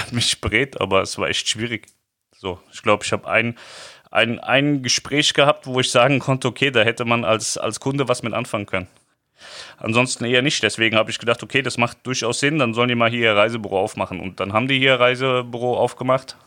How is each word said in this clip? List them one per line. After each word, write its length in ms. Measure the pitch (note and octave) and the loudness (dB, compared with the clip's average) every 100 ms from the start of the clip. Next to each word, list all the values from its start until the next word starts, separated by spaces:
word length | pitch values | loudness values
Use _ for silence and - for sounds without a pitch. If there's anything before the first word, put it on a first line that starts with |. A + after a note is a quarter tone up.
| - | -2
<laughs> 60 | |
mich 280 | A#2+ - - | -2 -2 -2
berät, 400 | A2+ G#2+ C#3 - | 0 0 0 -4
aber 220 | F#2+ F#2+ | 0 0
es 160 | F#2+ - | 0 -4
war 100 | D#2 | -4
echt 220 | - - | -2 -4
schwierig. 380 | G#2+ A#2 A2+ - _ _ _ _ _ | -6 -6 -8 -10 _ _ _ _ _
So, 220 | F#2+ F2 _ | -8 -8 _
ich 120 | - | -4
glaub, 200 | G#2+ G#2 | 0 0
ich 80 | - | 0
hab 140 | G#2+ - | -4 0
ein, 320 | G#2+ A#2 A#2 - - - - _ | 0 0 -6 -14 -20 -20 -20 _
ein, 280 | G2+ A#2 A2+ | 2 2 0
ein 440 | - C3 D3 C#3+ | 0 2 2 0
Gespräch 500 | B2 - - C#3+ - | 0 -2 -2 0 2
gehabt, 320 | - C#3+ D3+ C3+ | 4 4 2 -2
wo 140 | B2+ | -2
ich 100 | B2 | 2
sagen 300 | B2 C3 C3+ | 4 4 2
konnte, 280 | C#3 C3 B2+ | 0 -2 -2
„Okay, 220 | - C#3 | -4 0
da 140 | A#2+ | 2
hätte 220 | A2+ A#2 A#2 | 2 0 -2
man 200 | A#2+ A2 | 0 0
als, 320 | A2 - - | 0 -2 -4
als 220 | A2+ G#2 | -6 -6
Kunde 280 | C3+ C#3+ C3 | -4 -2 -2
was 140 | B2 | -2
mit 120 | A#2+ | -4
anfangen 340 | A2 A#2 A2 G2+ | -6 -6 -6 -4
können.“ 200 | F#2+ F#2 _ _ _ _ _ - - - - | -6 -8 _ _ _ _ _ -20 -18 -18 -8
Ansonsten 460 | - A2+ B2+ - | -2 0 0 -2
eher 200 | A#2 B2 | 0 2
nicht, 180 | C#3 - | 2 0
deswegen 340 | G#2+ - A2+ G#2+ | 0 2 2 2
hab 140 | A2 | 0
ich 80 | - | -2
gedacht, 240 | A2+ A#2 | -2 -2
„Okay, 220 | A2 C3+ | -2 -2
das 160 | C3 A#2+ | -2 0
macht 260 | A#2+ - B2 | -2 -2 -8
durchaus 340 | B2 A#2 A#2+ | -4 -2 0
Sinn, 200 | C#3+ D#3 | 0 2
dann 160 | A#2+ A2+ | 0 0
sollen 140 | B2 | 0
die 60 | A#2+ | 2
mal 140 | A2+ | 0
hier 220 | A#2+ A2+ | 2 4
ihr 40 | G#2 | 4
Reisebüro 440 | A2+ A#2 G#2 F#2+ | 2 0 -2 -2
aufmachen.“ 400 | G#2 G2 G2 F#2 | -2 -4 -6 -6
Und 200 | F#2 - | -8 -6
dann 140 | F#2+ | -2
haben 140 | A2 C3 | 0 0
die 100 | C3 | 2
hier 140 | C3+ | 4
ihr 80 | B2+ | 6
Reisebüro 760 | B2 B2 C3+ B2+ B2 A#2 B2 G2+ | 4 4 0 0 -2 -4 -2 0
aufgemacht, 640 | A#2 - B2+ C3 - - | 0 0 0 0 -2 -20